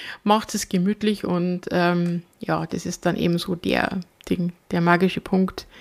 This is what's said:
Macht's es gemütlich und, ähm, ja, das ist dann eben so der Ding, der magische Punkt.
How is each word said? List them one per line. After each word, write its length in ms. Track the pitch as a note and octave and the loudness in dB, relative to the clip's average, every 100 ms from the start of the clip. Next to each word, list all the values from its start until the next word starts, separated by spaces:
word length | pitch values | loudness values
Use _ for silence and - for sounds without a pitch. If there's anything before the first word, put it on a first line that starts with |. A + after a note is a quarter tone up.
| - - | -14 -4
Macht's 300 | G#3 G#3+ - | 2 2 2
es 140 | G#3 - | -6 -2
gemütlich 560 | F#3 F#3 G#3 G#3 G3+ | 0 2 2 0 0
und, 380 | - F3 F3+ F3+ - | 0 0 0 -2 -2
ähm, 520 | F3+ F3 F3 F3 E3+ - - | 2 2 2 2 -2 -6 -10
ja, 260 | - D#3+ D#3+ | -4 -2 -2
das 180 | F3 | -6
ist 220 | F3+ - F3 | -6 -4 -2
dann 100 | - | 0
eben 220 | F3 E3+ | 2 0
so 160 | G3 | -2
der 460 | E3+ F#3 - - F#3+ - _ - | -4 0 0 0 -4 -10 _ -4
Ding, 240 | F3+ F3 - - | -2 -2 -4 -4
der 120 | F3+ | 0
magische 400 | E3+ F3 F#3 - | 4 4 2 0
Punkt. 440 | - F#3+ F#3 - - - | 0 0 0 -2 -16 -20